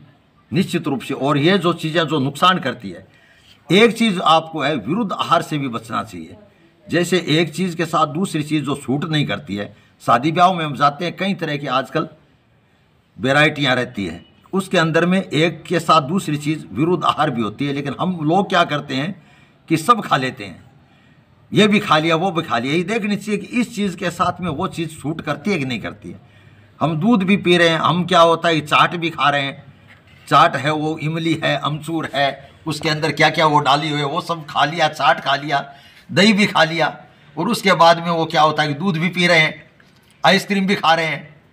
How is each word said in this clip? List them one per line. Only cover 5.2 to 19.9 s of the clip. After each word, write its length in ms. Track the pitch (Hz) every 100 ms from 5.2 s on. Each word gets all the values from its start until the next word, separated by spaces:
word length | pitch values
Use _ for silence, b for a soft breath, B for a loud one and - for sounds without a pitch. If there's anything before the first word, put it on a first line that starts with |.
| 127 165
से 160 | 165 151
भी 100 | 135
बचना 340 | 117 113 113
चाहिए। 340 | 113 90 80 - - b b b -
जैसे 360 | 160 175 185 -
एक 260 | 156 160
चीज़ 220 | - 185 165
के 100 | 165
साथ 200 | 160 156
दूसरी 360 | 147 190 160
चीज़ 220 | 147 156
जो 100 | 139
सूट 300 | 139 - 139
नहीं 220 | 170 151 147
करती 300 | 101 - 101
है, 200 | 101 b b b -
शादी 260 | 120 151
ब्याह 200 | 165 180
में 120 | 180
हम 120 | 156 127
जाते 280 | 143 143
हैं, 120 | 175 -
कई 180 | 190
तरह 220 | 196 160 143
की 100 | 147
आजकल 420 | 131 127 156 - - _ _ _ _ _ _ _ _ _ -
वैरायटियाँ 560 | 123 143 151 147 139 127
रहती 300 | 123 - 90
हैं, 220 | 85 - _ _
उसके 260 | 190 190 180
अंदर 280 | 165 160 175
में 160 | 190
एक 400 | - 143 170 -
के 180 | - 170
साथ 220 | 165 160
दूसरी 340 | 139 185 160 147
चीज़ 280 | 147 156 -
विरुद्ध 320 | 98 165 175
आहार 260 | 135 - 156
भी 120 | 117
होती 240 | 107 101 143
है। 60 |
लेकिन 220 | 139 160 -
हम 180 | 170 175
लोग 260 | 151 180 190
क्या 160 | 185
करते 300 | 170 147 143
हैं 280 | 131 160 - b b b b _
कि 80 | 156
सब 240 | 233